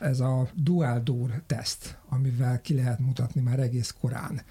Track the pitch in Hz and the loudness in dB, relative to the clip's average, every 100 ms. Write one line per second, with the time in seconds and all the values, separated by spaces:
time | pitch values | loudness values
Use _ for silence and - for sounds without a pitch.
0 | 147 131 127 131 127 - 147 175 135 120 | -2 2 2 2 0 0 2 4 2 0
1 | 120 123 120 117 - 113 117 - - - | 0 0 -2 -4 -4 -4 -4 -8 -12 -14
2 | - 131 135 123 127 120 - 139 127 117 | -4 0 0 2 2 0 0 0 2 0
3 | 127 123 120 139 120 131 123 123 113 - | 0 0 0 0 2 2 0 0 -4 -4
4 | 123 - - 147 - | -4 -2 -6 -8 -10